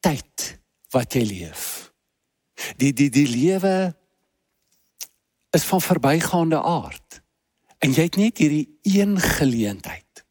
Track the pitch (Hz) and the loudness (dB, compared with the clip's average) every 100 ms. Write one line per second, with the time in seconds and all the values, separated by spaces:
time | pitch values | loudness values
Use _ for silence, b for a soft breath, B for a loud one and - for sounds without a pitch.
0 | 180 147 - - - - _ _ _ 131 | -2 -4 -8 -12 -12 -14 _ _ _ -4
1 | 117 131 110 95 82 - - - - _ | -2 -2 -2 -6 -14 -12 -12 -12 -18 _
2 | _ _ _ _ _ - B - 135 135 | _ _ _ _ _ -14 B -2 -2 2
3 | 143 123 143 120 156 190 190 190 185 - | 2 4 2 2 2 2 2 0 -2 -6
4 | _ _ _ _ _ _ _ _ _ _ | _ _ _ _ _ _ _ _ _ _
5 | - _ _ _ _ - - 190 - 180 | -20 _ _ _ _ -2 0 -2 0 0
6 | 135 160 165 180 165 160 - 170 - - | 2 0 0 0 0 0 0 -4 -6 -16
7 | _ - _ _ _ _ _ _ 147 131 | _ -20 _ _ _ _ _ _ 0 2
8 | 170 185 214 - 151 151 - _ 202 196 | 2 2 0 2 2 2 -4 _ 0 2
9 | 202 196 - - 143 117 104 98 - - | 2 2 0 0 0 2 -2 -4 -12 -16
10 | _ - _ | _ -20 _